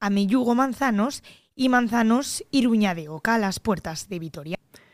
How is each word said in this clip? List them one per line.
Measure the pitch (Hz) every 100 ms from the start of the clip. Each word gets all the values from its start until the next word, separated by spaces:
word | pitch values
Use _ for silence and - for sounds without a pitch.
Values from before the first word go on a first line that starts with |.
Amellugo-Manzanos | 202 202 202 254 240 240 269 233 269 208 233 - - - _ -
y | 262
Manzanos-Iruña | 247 240 240 226 233 277 - - 277 247 226 208 170
de | 151
Oca, | 156 - 226
a |
las | 196 180
puertas | 220 180 175 160 -
de | 175
Vitoria. | 160 151 147 175 _ - _